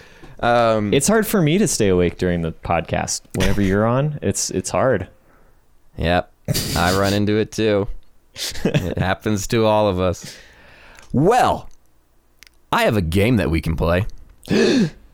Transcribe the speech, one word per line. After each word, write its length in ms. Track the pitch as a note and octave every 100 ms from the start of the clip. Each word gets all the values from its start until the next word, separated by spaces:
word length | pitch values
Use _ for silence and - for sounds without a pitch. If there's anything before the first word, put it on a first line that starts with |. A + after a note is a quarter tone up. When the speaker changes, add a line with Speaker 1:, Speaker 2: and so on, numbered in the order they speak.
| - - - -
Speaker 1:
Um, 540 | A#2+ A#2+ A#2 A2 G#2
Speaker 2:
It's 120 | C3 C#3+
hard 200 | A3 G#3
for 160 | G#3+
me 160 | D3 F3+
to 100 | G3
stay 200 | - G2+
awake 280 | F2+ F2 -
during 240 | F2+ F2
the 120 | D#2+
podcast. 680 | - - E2 E2 E2+ - - -
Whenever 260 | - F#2+ G2
you're 240 | G2 G2+
on, 340 | A2+ B2+ D3+ D3
it's, 280 | G2 - -
it's 200 | F#2 -
hard. 380 | F2+ B2+ G#2 F2+ - _ - - _ _ _ _ -
Speaker 1:
Yep. 340 | D#2+ F2 - _ - - - E2+
I 220 | F2 F#2+
run 140 | G2
into 240 | G2+ G#2 G#2+
it 160 | G#2
too. 340 | - G#2+ G2+ G2+ - - - _ - - -
It 320 | - - F2+ -
Speaker 2:
<laughs> 0 |
Speaker 1:
happens 480 | F#2 F#2+ G#2+ G#2 -
to 180 | A#2 A2
all 200 | G#2+ G#2
of 140 | F2+
us. 340 | F#2 F2 - - - - - - - - -
Well, 560 | B2 E3 A#3+ B2 D2 - - _ _ _ _ _ _ - _ _
I 120 | -
have 120 | A3+ G#2
a 60 |
game 340 | D#2+ F#2 G#2+ A#2+
that 140 | D#2
we 100 | E2
can 160 | D#2+ D#2+
play. 300 | E2 F2+ G#2+ - - - -
Speaker 2:
<gasps> 420 | G#3+ - C#4 E3+ - -